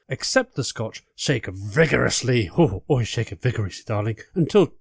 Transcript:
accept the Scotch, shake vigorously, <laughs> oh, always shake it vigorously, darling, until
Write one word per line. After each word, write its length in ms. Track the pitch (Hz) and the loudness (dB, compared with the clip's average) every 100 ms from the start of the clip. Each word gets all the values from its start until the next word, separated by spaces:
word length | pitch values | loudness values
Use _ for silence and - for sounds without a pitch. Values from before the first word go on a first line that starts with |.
| - | -10
accept 480 | 131 - 262 254 - | -6 0 0 0 -4
the 80 | |
Scotch, 400 | 127 - 110 - - | -6 -6 -8 -10 -18
shake 320 | - - 127 - | -6 -2 -2 -4
vigorously, 1040 | 95 104 101 160 123 123 - 120 123 95 | -10 -4 0 2 2 0 0 0 0 0
<laughs> 60 | - | 2
oh, 240 | 160 95 - | 2 0 0
always 180 | 135 107 | 0 2
shake 240 | - 113 | -2 -4
it 100 | - | -2
vigorously, 440 | 127 113 98 - - | -2 0 -4 -6 -4
darling, 300 | 104 104 110 - | -2 -2 -6 -6
until 380 | - 156 208 165 - | -2 2 4 4 0